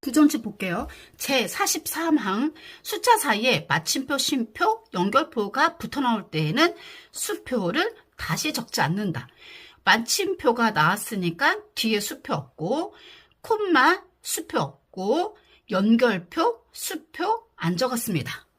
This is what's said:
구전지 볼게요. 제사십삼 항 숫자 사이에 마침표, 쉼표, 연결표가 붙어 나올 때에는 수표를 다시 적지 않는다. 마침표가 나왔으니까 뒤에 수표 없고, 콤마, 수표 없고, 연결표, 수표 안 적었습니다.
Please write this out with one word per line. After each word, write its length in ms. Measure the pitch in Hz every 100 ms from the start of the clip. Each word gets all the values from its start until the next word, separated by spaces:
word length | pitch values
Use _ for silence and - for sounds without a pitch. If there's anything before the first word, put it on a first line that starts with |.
구전지 400 | - 254 294 240
볼게요. 460 | 220 - 190 175 285 - - _
제사십삼 1000 | - 269 214 - 403 - - - 330 311
항 360 | 202 196 294 - - -
숫자 340 | - 427 494 453
사이에 480 | 294 208 247 196 -
마침표, 500 | 147 - - 269 277
쉼표, 680 | - 285 226 - 359 453 _
연결표가 840 | 185 190 247 320 - 202 - - -
붙어 240 | - 277
나올 280 | 262 220 180
때에는 460 | 156 156 208 339 - - - -
수표를 840 | - - 415 - 254 180 240 381 - _ _
다시 360 | - 156 311
적지 280 | 302 233 -
않는다. 460 | 143 185 208 135 - _ - - - -
마침표가 880 | - 208 233 - 381 359 294 233 233
나왔으니까 880 | 208 156 196 - 208 175 170 302 403 - -
뒤에 240 | 226 214
수표 340 | 202 - -
없고, 600 | 147 131 _ 160 277 392 - - - _ _
콤마, 600 | - 427 415 311 269 370 - _
수표 380 | - - 320 285
없고, 760 | 143 - _ - 190 285 381 - _ - _
연결표, 920 | 190 202 233 247 196 175 - 349 466 _
수표 760 | - - 370 - - 359 453 _ _
안 220 | 165 175
적었습니다. 680 | 254 240 233 170 120 - _